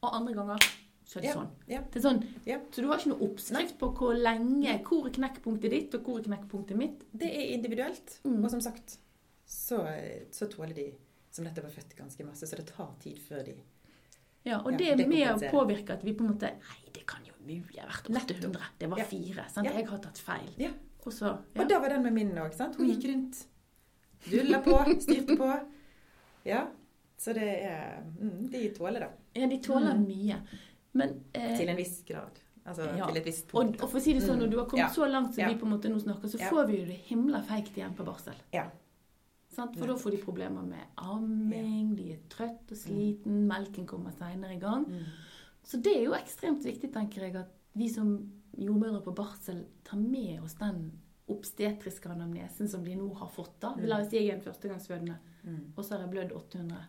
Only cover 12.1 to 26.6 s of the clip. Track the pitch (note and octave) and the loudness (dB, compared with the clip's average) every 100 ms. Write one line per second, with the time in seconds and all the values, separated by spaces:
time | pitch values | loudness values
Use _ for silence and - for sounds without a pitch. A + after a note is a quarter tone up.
12.1 | - D3 D3 D#3 - D#3+ - E3 - D3+ | -12 -12 -10 -10 -10 -12 -10 -12 -12 -14
13.1 | D3 - D3 C3+ C3+ - _ _ - _ | -14 -10 -10 -10 -12 -18 _ _ -20 _
14.1 | - _ _ - G#3+ A#3 C4+ F4+ C#4 B3+ | -20 _ _ -4 -2 0 2 6 6 8
15.1 | D#4+ C4+ G#3+ C#3 C#4+ A#3+ G#3 - F#3 G#3+ | 6 6 4 4 4 6 2 -2 -6 -4
16.1 | G#3 A3+ G#3 G3+ - - - - - - | 0 0 2 -2 -6 -16 -20 -18 -12 -10
17.1 | - - - - E3 E3+ - - - - | -10 -16 -18 -10 -10 -10 -14 -10 -10 -2
18.1 | A#3 A#3 F#3 F3 F3+ - - D#3 F#3 A3 | -2 -2 -4 -4 -6 -10 -8 -4 -2 -2
19.1 | F#3+ F3 F3+ - - G3+ G#3 A3 G3+ - | -4 -6 -8 -8 -2 -2 0 -4 -6 -8
20.1 | - - F3+ - - - - - - - | -14 -8 -8 -8 -6 -6 -6 -14 -14 -12
21.1 | G#3+ G#3 - - - D4+ G4 C4+ C#4 B3 | -4 -2 -2 -6 0 6 6 6 2 4
22.1 | A3+ G#3 E3+ D#3+ - C4+ - C4 A3+ - | 4 2 0 -4 -4 -4 2 4 4 0
23.1 | C4+ C4 - - _ _ _ _ _ _ | -2 -2 -8 -16 _ _ _ _ _ _
24.1 | - - G#3 C4+ C4+ D4 C4+ C#4+ - - | -20 2 4 6 6 10 10 10 6 6
25.1 | C4+ C4 D4+ C4 C#4+ - - - - - | 4 6 4 4 2 -2 -16 -20 -20 -20
26.1 | - - - - G#3+ | -20 -20 -12 -2 0